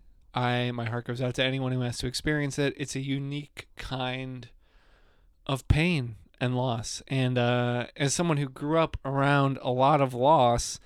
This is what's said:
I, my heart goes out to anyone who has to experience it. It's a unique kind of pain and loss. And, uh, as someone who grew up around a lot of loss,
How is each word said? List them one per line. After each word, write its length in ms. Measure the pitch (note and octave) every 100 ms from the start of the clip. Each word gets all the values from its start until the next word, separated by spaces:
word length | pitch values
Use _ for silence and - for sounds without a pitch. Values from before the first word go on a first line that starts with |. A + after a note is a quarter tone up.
| - - -
I, 380 | B2+ B2 B2 B2
my 140 | A#2+ A2+
heart 200 | A#2+ A#2
goes 160 | A#2+
out 140 | B2+ B2
to 80 |
anyone 280 | C3 C3+ C3
who 100 | B2+
has 180 | B2 A2+
to 80 | B2+
experience 500 | - D3+ D3+ C#3+ C3+
it. 140 | C#3+ -
It's 180 | C#3+ C3+
a 40 |
unique 640 | C3+ C#3 C#3 D3 C#3+ - - -
kind 720 | - C3 B2+ B2+ C3 B2+ A#2 - _ _ _ _ _ _ _ _ -
of 220 | C3+ -
pain 480 | D3+ E3+ E3 A#2+ G#2+ - -
and 160 | B2 B2
loss. 460 | B2+ A#2 - - -
And, 300 | C3+ B2+ B2
uh, 480 | A#2+ B2 B2 B2 A#2+ -
as 160 | C#3 -
someone 220 | F3 D3
who 120 | C#3
grew 300 | C3 D3 E3
up 180 | D#3+ - C3+
around 540 | C#3 C#3 C#3+ C#3 B2+
a 80 | B2
lot 320 | B2+ C3 D3+
of 140 | C3+ B2
loss, 640 | C3+ D#3+ B2 A#2+ - -